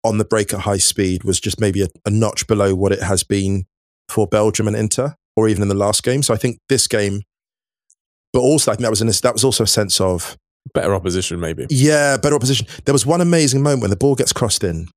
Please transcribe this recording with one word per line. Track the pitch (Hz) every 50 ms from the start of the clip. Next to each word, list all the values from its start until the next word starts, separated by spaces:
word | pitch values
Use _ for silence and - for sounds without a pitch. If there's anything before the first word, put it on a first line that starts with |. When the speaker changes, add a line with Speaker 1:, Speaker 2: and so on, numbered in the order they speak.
| -
Speaker 1:
on | 113 107
the | 104 107
break | - 113 110 104 - -
at | 98
high | 92 104 101
speed | 95 - - - - 98 92 92 90 -
was | 98 92 -
just | - 104 90 -
maybe | 110 101 90 101
a, | 98 87 _ - _
a | 104
notch | 104 110 113 104 - - -
below | - 113 101 101 98 95
what | 90 98 98
it | 98 - -
has | 92 98 92 -
been | _ 104 101 95 98 98 95 92 _ _ _ _ _ _ _ _ -
for | - 110 104
Belgium | 92 - 107 107 110 104 - 107
and | 107 104
Inter, | 110 107 107 - - 127 147 160 _ _ _ _
or | 110 110
even | 110 107 92
in | 101 101
the | 98
last | 98 98 104 104 - -
game. | - 127 139 143
So | - 117
I |
think | 104 - 123 110 - _ -
this | 135 131 -
game, | - - 107 101 98 98 101 101 _ _ _ _ _ _ _ _ _ _ _ _ _ _ _ _ _ _ _ _ _ -
but | 127
also | 123 131 156 147 - 131
I | 107
think | 98 120
that | 113
was, | 110 98
an, | 113
that | 113 104 - - 123 117
was | 110 -
also | 135 117 - 113
a |
sense | 98 - 113 104 95 - -
of | 95 95 90 85 - - - _ _ _ _ _ _ 127 _
Speaker 2:
Better | - - 87 98
opposition, | 92 78 90 85 92 90 - 85 87
maybe. | 85 80 82 78 - -
Speaker 1:
Yeah, | 143 127 135 151 151 147 143 143 135
better | 123 - 147 147
opposition. | 139 113 131 139 113 110 - - - -
There | - 139
was | 135 -
one | 139 165 175
amazing | 180 175 170 165 151 131 123 135 139
moment | 147 143 127
when | 110 98
the | 104
ball | 95 127 143 139
gets | - - -
crossed | - - 123 107 - - -
in. | 90 82 80 82 85 _